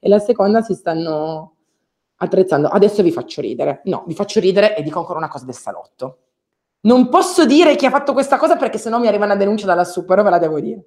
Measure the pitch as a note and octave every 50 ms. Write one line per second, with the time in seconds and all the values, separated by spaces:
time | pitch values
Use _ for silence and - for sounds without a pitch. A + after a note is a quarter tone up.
0 | - - G3+ G#3 G#3 - A#3+ - F#3+ G3+ G#3 A3+ A3 A3 F#3+ - _ F3 D#3+ E3
1 | E3 E3+ D#3 D3+ D#3 D#3+ D#3+ D#3 D#3 - _ _ _ _ _ _ _ _ _ _
2 | _ _ _ _ F3+ F3 F3+ F#3+ F#3 F#3 E3 C#3+ D3 - D#3 G3+ F#3+ G#3 - -
3 | F#3+ E3+ - - - - - - C3 G#2 B2+ A3+ C#3+ D3 C#3 - _ G3 F3 -
4 | - F3 D#3+ - G3+ G3+ - A3 F3 F#3 F#3 G3+ G3+ G#3+ G#3+ G#3+ A3+ D#3 D3 F#3
5 | E3+ E3+ F3 D#3 D#3+ D3+ - C#3+ B2+ C3 A#2+ - - A2 G2+ - - _ _ _
6 | B2+ C3 - _ _ _ _ _ _ _ _ _ _ _ _ _ _ G#3 A#3+ B3+
7 | B3 B3 - F4+ F4 F4+ - - D#4+ A#3 C4+ D4+ F4 D#4 C#4+ C#4+ C#4 C4 - C#4
8 | C#4 - C4 C4 C#4 C4 B3+ A#3+ D4 D#4+ E4+ E4 C#4 A#3 - G#3+ - A#3 A3 A#3+
9 | A#3+ A3+ G3+ G3+ G#3 G#3 G3+ G3 G3 G3+ G#3+ G#3+ G3 G3 F3 F3 F3+ F3 - F#3+
10 | F3+ - F#3 G3 G#3 G3+ F3+ E3+ E3+ D#3 D#3 D3+ - A3 A3+ G#3 -